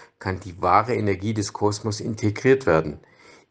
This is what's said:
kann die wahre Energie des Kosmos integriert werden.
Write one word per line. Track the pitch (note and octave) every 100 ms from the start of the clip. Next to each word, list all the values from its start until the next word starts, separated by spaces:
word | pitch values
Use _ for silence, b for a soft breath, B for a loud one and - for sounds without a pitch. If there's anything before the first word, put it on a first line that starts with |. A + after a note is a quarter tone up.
| B _
kann | F#2+ F2+
die | F2+ F2
wahre | F2+ F#2+ A2+ A2
Energie | G#2 F#2 G2+
des | G#2+ G2+
Kosmos | - G#2 G#2 A2 G#2
integriert | A#2 G#2+ G#2+ G#2 C3 C3+ G2
werden. | D#2+ D2+ D#2 b b b b b